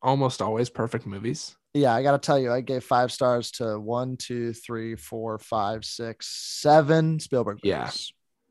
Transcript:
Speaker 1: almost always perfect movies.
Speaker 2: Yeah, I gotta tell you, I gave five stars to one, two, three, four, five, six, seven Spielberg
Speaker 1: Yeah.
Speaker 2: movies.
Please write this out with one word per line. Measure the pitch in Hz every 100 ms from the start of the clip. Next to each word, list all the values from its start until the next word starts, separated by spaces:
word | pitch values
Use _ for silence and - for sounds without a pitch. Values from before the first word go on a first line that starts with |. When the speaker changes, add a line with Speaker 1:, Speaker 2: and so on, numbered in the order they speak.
Speaker 1:
almost | 127 139 131 -
always | 101 110 123
perfect | - 113 113 104
movies. | 98 113 156 - - _
Speaker 2:
Yeah, | 143 131
I | 113
gotta | 139 143
tell | - 143
you, | 123
I | 123
gave | 127 127
five | - 123 123
stars | - 127 120 113
to | - 113 107
one, | 107 120 127 127
two, | - 120 117
three, | 113 - 113 113 113
four, | - 113 113 110
five, | - 110 101 110
six, | - - 117 - -
seven | - - - 147 156 143 160 160 156
Spielberg | - 127 104 104
Speaker 1:
Yeah. | 98 82
Speaker 2:
movies. | 62 - - - _ _ _